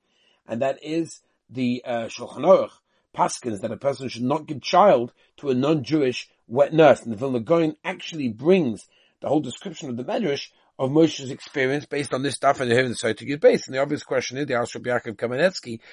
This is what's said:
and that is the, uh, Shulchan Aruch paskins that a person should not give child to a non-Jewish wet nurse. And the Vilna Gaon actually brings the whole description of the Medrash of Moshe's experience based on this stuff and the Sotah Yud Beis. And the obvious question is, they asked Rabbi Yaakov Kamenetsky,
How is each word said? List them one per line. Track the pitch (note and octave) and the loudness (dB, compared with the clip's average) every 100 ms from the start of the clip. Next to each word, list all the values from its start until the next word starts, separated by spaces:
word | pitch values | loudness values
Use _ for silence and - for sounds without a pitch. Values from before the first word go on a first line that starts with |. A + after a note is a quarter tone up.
| _ _ _ _ - | _ _ _ _ -10
and | A2+ | -4
that | C3 C3+ | -4 -4
is | D3+ E3 E3 - _ _ _ | -6 -6 -6 -12 _ _ _
the, | A#2 B2 B2 B2+ | -4 -2 -2 -4
uh, | A#2 A2+ | -6 -6
Shulchan | - A2+ A#2+ | -10 -14 -2
Aruch | C#3+ C#3 - _ _ _ _ - | 4 4 4 _ _ _ _ -4
paskins | E3+ - B2 G2+ | -4 -4 -8 -6
that | G#2+ | -8
a | G#2 | -4
person | C#3 A#2+ B2+ | -4 -4 -8
should | A2+ | -6
not | B2 D#3 D#3 | -2 -4 -6
give | C3+ | -10
child | - F3+ G3+ C3 B2 _ _ _ | 2 6 6 6 2 _ _ _
to | D3 | -2
a | |
non-Jewish | B2+ C#3 D#3+ B2+ D3+ C3 A#2+ - _ - | 0 2 0 0 0 0 -2 -10 _ -4
wet | A#2+ C#3+ | 0 2
nurse. | D#3+ D3+ A#2 | 8 8 6
And | A#2 | 0
the | G#2 | -6
Vilna | C3+ B2 | -4 -4
Gaon | A2 E3+ D#3 D3+ | 0 2 2 -2
actually | F3 F3+ - E3 B2+ | -8 -10 -10 -6 -6
brings | A2 D3 F#3+ C3+ G2+ - _ _ _ | -2 2 4 2 -4 -12 _ _ _
the | G2+ | -2
whole | D3+ | -2
description | B2+ - G3 E3 D3 | -2 -10 -14 -12 -10
of | A#2+ | -8
the | C#3 | -6
Medrash | B3 F#3 C#3 - _ _ - | -4 -2 -4 -8 _ _ -6
of | C3 | 0
Moshe's | D3+ E3 - C3 | 4 4 2 -12
experience | C#3+ - C#3+ C3 D3 C#3+ | -12 -8 -2 -2 -2 -4
based | C#3+ C3+ | -6 -4
on | C3 | -4
this | C#3 - | -4 0
stuff | C3+ C#3 | 0 0
and | B2 | 2
the | A#2+ | 2
Sotah | B2+ G#2 A2+ A2 A#2 | 2 -2 -4 -4 -6
Yud | D3 | 2
Beis. | B3 G#3+ - | 4 4 0
And | C3 | -4
the | |
obvious | C#3+ D3 | -2 -4
question | - C3+ - B2 | -4 -4 -4 -6
is, | C#3+ | -4
they | A#2+ | -2
asked | A#2 A#2+ | -2 -6
Rabbi | A#2+ | -4
Yaakov | B2 A#2+ G#2 | -4 -4 -6
Kamenetsky, | A#2 B2+ F#3 - - A#2 - | -4 0 0 -2 -10 -14 -16